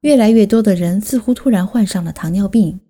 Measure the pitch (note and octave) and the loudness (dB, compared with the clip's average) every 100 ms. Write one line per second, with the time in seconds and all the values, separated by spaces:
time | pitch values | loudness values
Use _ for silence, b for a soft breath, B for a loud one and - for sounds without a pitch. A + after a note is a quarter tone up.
0 | D4 C#4 A3 A3+ G#3 A3+ G#3+ F3+ E3+ F#3 | 2 4 4 4 4 2 2 0 -2 -2
1 | G#3+ B3+ A#3 B3 C#4 G#3 F#3 A#3+ G3 F#3 | -2 -4 -2 -2 0 -2 -2 -2 -2 -2
2 | E3 - D#3+ F#3 G3 A3+ F3 F#3 | -8 -8 -6 -4 0 0 0 -4